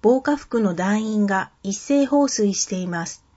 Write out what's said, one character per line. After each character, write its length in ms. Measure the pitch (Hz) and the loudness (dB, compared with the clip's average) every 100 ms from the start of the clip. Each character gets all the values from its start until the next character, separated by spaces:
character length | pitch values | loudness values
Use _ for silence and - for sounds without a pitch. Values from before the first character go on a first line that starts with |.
防 180 | 214 262 | 4 2
火 160 | 269 294 | 2 -2
服 240 | - 233 | -2 0
の 140 | 208 | 0
団 300 | 170 185 214 220 | 0 0 0 0
員 200 | 214 202 | 0 0
が 260 | 190 - _ | 0 -4 _
一 160 | 196 196 | -8 -8
斉 280 | - 285 269 | 0 0 2
放 220 | 285 277 | 2 2
水 260 | - 208 | 2 0
し 120 | 190 - | 0 -4
て 100 | 185 | -4
い 100 | 180 | -6
ま 200 | 170 170 | -6 -8
す。 180 | - _ | -12 _